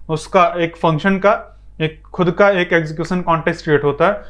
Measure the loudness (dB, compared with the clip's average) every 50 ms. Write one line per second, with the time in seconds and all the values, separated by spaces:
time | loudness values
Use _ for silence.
0 | -8 -6 -6 -6 -4 0 2 2 2 2 2 -2 -4 -4 -4 -2 0 0 0 2
1 | 0 0 0 2 2 2 2 0 -4 -14 -20 -20 -20 -14 -8 -4 -4 -4 -6 -8
2 | -20 -10 -4 -2 -2 0 2 4 4 4 4 2 0 0 0 0 0 -2 -6 -6
3 | -6 -4 -4 -4 -2 0 -2 0 0 -2 -4 -4 0 0 2 2 2 0 0 2
4 | 0 0 0 -2 -8